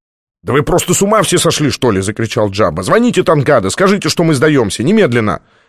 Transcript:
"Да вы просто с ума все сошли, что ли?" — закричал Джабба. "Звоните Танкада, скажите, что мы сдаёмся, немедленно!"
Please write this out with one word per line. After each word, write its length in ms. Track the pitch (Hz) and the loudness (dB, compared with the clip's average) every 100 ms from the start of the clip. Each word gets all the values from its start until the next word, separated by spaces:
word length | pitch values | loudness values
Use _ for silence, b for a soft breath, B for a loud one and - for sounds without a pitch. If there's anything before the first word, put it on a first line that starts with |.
| _ _ _ _ | _ _ _ _
"Да 120 | 98 | -4
вы 100 | 139 | -2
просто 300 | 147 175 - | 0 -2 0
с 80 | - | 0
ума 200 | 196 220 | 0 0
все 160 | 165 175 | 0 0
сошли, 320 | 165 147 143 | 0 0 -2
что 220 | - 123 | 0 0
ли?" — 100 | 95 | 0
закричал 480 | 95 107 110 117 107 | -2 -4 -4 -2 -2
Джабба. 340 | 98 98 78 | 0 -2 -2
"Звоните 400 | 98 208 240 180 | 0 0 2 0
Танкада, 460 | 175 151 131 127 95 | 0 2 2 2 0
скажите, 380 | - 190 202 151 | 0 0 0 -2
что 160 | - | 0
мы 100 | 165 | 0
сдаёмся, 500 | 135 156 139 101 - | 2 2 2 0 -2
немедленно!" 580 | 131 220 160 120 107 - b b | 0 2 2 0 -2 -4 b b